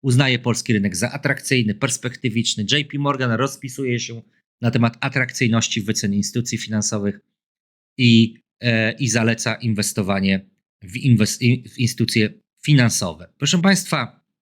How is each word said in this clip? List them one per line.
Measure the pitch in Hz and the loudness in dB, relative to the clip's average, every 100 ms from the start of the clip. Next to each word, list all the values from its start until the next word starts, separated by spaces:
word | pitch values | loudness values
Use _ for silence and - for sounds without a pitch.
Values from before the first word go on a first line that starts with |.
uznaje | 139 123 135 123 | 2 2 4 2
polski | 120 113 - | 0 -2 0
rynek | 110 101 87 | 0 0 -2
za | 120 | -4
atrakcyjny, | 143 139 131 - 131 107 101 | -2 -2 -4 0 0 2 0
perspektywiczny. | 131 - 127 - 123 110 113 - 101 | -2 -2 -6 -4 -4 -2 -2 -2 -2
J | 143 151 | -2 -2
P | 143 | -2
Morgan | 143 135 127 | -2 0 0
rozpisuje | 113 135 - 131 123 131 120 | 0 0 -4 -12 -6 -4 -4
się | - 117 - _ _ _ | -4 -12 -18 _ _ _
na | 117 | -2
temat | 117 117 - | 0 -2 -2
atrakcyjności | 135 131 127 - 120 113 110 - | -4 -2 -4 0 0 2 0 -4
wycen | 101 107 104 | -4 -2 0
instytucji | 101 101 123 120 113 | -2 -2 -4 -4 -6
finansowych | - 107 104 107 101 101 _ _ _ _ _ _ _ - | -4 -4 -4 -2 -4 -6 _ _ _ _ _ _ _ 2
i, | 123 113 113 - _ _ | 6 6 4 0 _ _
e, | 120 113 110 | -2 0 0
i | 113 135 | -2 -2
zaleca | 117 113 113 - 110 | 0 0 0 -4 -4
inwestowanie | 120 104 104 - 95 98 95 95 - _ _ _ | -2 -2 -2 -2 -2 0 2 0 -4 _ _ _
w | 98 110 | -14 -4
inwes-, | 139 113 104 - | 4 4 4 0
in-, | 120 127 - | 0 0 -4
w | - | -4
instytucje | 117 - 110 117 107 - _ _ | -4 0 0 2 0 -4 _ _
finansowe. | - 143 120 - 92 80 87 _ | 2 4 4 0 -6 -8 -18 _
Proszę | 139 185 | -2 2
Państwa, | 180 185 - 151 117 _ _ _ | 2 2 0 -4 -4 _ _ _